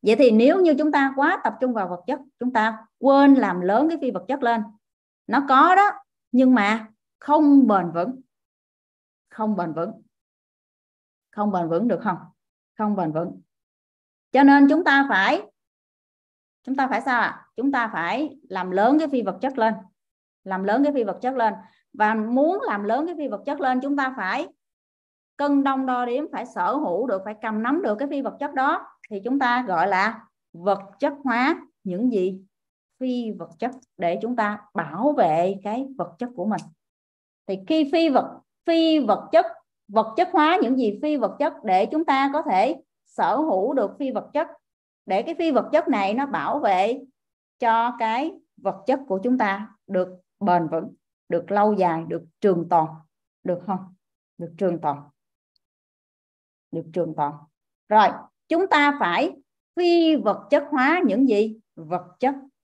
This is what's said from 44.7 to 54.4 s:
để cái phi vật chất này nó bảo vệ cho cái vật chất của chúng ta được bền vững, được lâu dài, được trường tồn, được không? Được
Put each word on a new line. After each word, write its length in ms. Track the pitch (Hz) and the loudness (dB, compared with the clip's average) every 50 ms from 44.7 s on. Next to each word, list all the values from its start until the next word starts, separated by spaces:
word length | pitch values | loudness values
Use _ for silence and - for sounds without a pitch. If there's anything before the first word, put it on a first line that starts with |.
| _ _ _ _ _ _ _ | _ _ _ _ _ _ _
để 160 | - 190 196 - | -2 -2 -2 -2
cái 120 | 302 330 320 | -4 -4 -2
phi 120 | 339 330 | -2 0
vật 180 | 285 233 - - - | 2 0 0 2 0
chất 160 | 302 339 339 | 0 0 2
này 260 | 269 214 196 196 208 | 0 0 0 -2 -2
nó 120 | 247 277 | -2 -4
bảo 320 | 277 214 160 143 165 - 202 | -4 -4 -6 -4 -4 -4 -2
vệ 420 | 262 214 190 180 190 220 247 277 - _ _ _ _ _ _ _ _ _ _ _ | 0 2 2 2 2 0 -2 -4 -8 _ _ _ _ _ _ _ _ _ _ _
cho 380 | - 226 226 226 233 240 247 - | 0 0 2 2 0 -2 -2 -4
cái 340 | 233 220 220 240 285 330 - - _ _ _ | -4 -2 -2 -2 -4 -6 -8 -12 _ _ _
vật 280 | _ - 190 190 190 - | _ -6 -6 -6 -6 -2
chất 140 | - 254 285 - - | -2 -2 -2 -2 -6
của 120 | 190 190 190 | -6 -4 -2
chúng 140 | 247 254 247 | -2 0 0
ta 380 | 226 202 196 202 208 - _ _ _ | 0 -2 -2 -4 -8 -14 _ _ _
được 220 | _ 190 185 180 180 185 - _ _ _ _ | _ -2 -2 -2 -4 -6 -20 _ _ _ _
bền 280 | 202 196 180 175 165 151 | 0 2 2 2 2 0
vững, 260 | 160 160 - - - _ _ _ _ _ _ _ | -4 -6 -6 -8 -16 _ _ _ _ _ _ _
được 220 | 170 170 175 170 | -4 -4 -4 -2
lâu 220 | 196 208 202 214 214 | 0 2 2 2 2
dài, 320 | 190 185 175 160 165 165 165 | 2 0 0 0 -2 -6 -8
được 160 | 170 165 165 _ _ _ | -10 -10 -10 _ _ _
trường 280 | - 208 185 175 165 170 | 0 0 2 2 0 2
tồn, 200 | 175 170 160 160 156 160 - _ _ _ _ _ _ _ _ | 2 2 2 0 -6 -14 -20 _ _ _ _ _ _ _ _
được 140 | 175 175 175 - | -6 -6 -6 -4
không? 280 | - 190 190 - - - _ _ _ _ _ _ _ _ | -8 -8 -8 -8 -14 -20 _ _ _ _ _ _ _ _
Được 160 | _ | _